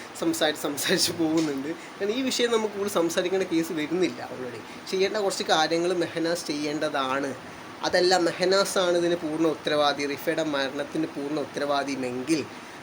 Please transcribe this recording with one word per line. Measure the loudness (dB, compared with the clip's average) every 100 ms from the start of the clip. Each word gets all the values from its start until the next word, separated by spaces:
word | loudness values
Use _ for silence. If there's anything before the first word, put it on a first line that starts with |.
| -14 -2
സംസാരിച്ച്, | -2 2 0 0
സംസാരിച്ച് | -4 -2 0 2 2
പോകുന്നുണ്ട്. | 2 2 2 2 -2 -6
കാരണം | -8 -12 -4 -2 0
ഈ |
വിഷയം | 0 2 2
നമുക്ക് | 2 0 -2
കൂടുതൽ | -2
സംസാരിക്കേണ്ട | 2 2 2 0 0 2
കേസ് | 0 0
വരുന്നില്ല | -2 -2 0 0 -2 -10
already. | -8 -8 -10 -14 -14 -4
ചെയ്യേണ്ട | 0 2 2
കുറച്ച് | 0 0
കാര്യങ്ങൾ | 2 4 4 2 2
മെഹനാസ് | 2 0 0 0 0 -2
ചെയ്യേണ്ടതാണ്. | -4 -2 -2 0 0 0 0 -2 -6 -12 -14 -16 -6
അതല്ല | 0 4 6 6
മെഹനാസാണ് | 4 2 4 4 4 2 4 4
ഇതിന് | 4 0
പൂർണ്ണ | -2 2 2
ഉത്തരവാദി, | 2 0 4 4 2 -2
റിഫയുടെ | -2 -2 0
മരണത്തിന് | 0 0 -2 -2 -4 -2 -4
പൂർണ്ണ | -4 -4 -4
ഉത്തരവാദിയുമെങ്കിൽ | -4 -4 0 0 0 -4 -4 -4 0 -2 -2 -12 -16 -12